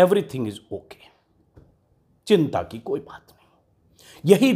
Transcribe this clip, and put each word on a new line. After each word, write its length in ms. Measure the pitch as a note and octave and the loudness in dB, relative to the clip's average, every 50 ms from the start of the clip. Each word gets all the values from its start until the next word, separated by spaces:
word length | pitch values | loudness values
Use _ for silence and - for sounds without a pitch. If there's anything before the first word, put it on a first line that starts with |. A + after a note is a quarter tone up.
| F#3 | 2
"Everything 360 | F3+ G3+ G3+ G3 G3+ - C3 A#2+ | 2 2 0 -4 -6 -8 -8 -8
is 100 | G#2+ G2 - _ - | -8 -10 -12 _ -16
okay, 320 | G2+ F#2+ - - - _ - - _ _ _ _ _ _ _ _ _ - - _ _ _ _ _ _ _ _ _ _ _ - | -16 -16 -16 -18 -20 _ -20 -20 _ _ _ _ _ _ _ _ _ -20 -20 _ _ _ _ _ _ _ _ _ _ _ -4
चिंता 360 | - - E3 D#3 - G#2+ F#2 | 0 2 2 2 0 -4 -6
की 160 | F2 - - A2+ | -8 -10 -14 -14
कोई 220 | - - - - | -10 -10 -10 -10
बात 220 | - - - - _ _ | -10 -14 -20 -20 _ _
नहीं।" 180 | _ _ _ _ _ _ _ _ _ _ _ _ _ _ - - - - - | _ _ _ _ _ _ _ _ _ _ _ _ _ _ -20 -20 -16 -2 2
यही 280 | D#3+ G3 - C4+ C4 A3+ | 2 4 4 4 2 2